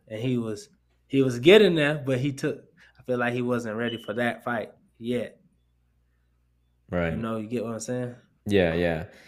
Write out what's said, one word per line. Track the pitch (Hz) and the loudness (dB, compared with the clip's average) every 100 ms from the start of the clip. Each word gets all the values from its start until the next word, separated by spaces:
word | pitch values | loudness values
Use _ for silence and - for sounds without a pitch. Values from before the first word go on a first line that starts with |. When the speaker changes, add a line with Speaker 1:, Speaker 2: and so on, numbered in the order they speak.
| _ | _
Speaker 1:
and | 107 | -6
he | 127 123 | -2 -2
was, | 113 104 - _ _ _ _ | -2 -6 -12 _ _ _ _
he | 135 | 2
was | 131 120 | 2 4
getting | 139 214 202 165 | 8 8 8 4
there, | 143 151 131 | 0 0 -2
but | 127 | -2
he | 143 | -2
took, | 139 151 - - _ - _ | -2 -6 -6 -12 _ -20 _
I | |
feel | - 123 | -6 -2
like | 123 | -2
he | 123 | -2
wasn't | 120 120 113 107 | -2 -2 -4 -4
ready | 120 113 | -4 -6
for | - | -8
that | 107 120 - | -4 -2 -4
fight | - 117 - - _ _ | -6 -6 -8 -14 _ _
yet. | 113 123 104 - _ _ _ _ _ _ _ _ _ _ _ _ _ _ _ | -6 -4 -6 -12 _ _ _ _ _ _ _ _ _ _ _ _ _ _ _
Speaker 2:
Right. | 90 85 | -2 -2
Speaker 1:
You | 80 | -2
know, | 113 113 | -6 -6
you | 107 | -6
get | 120 | -6
what | 110 | -6
I'm | 113 | -8
saying? | 113 123 123 - _ _ - | -8 -8 -8 -12 _ _ 0
Speaker 2:
Yeah, | 101 85 | 2 4
yeah. | 82 87 80 78 - | 2 0 -2 -6 -14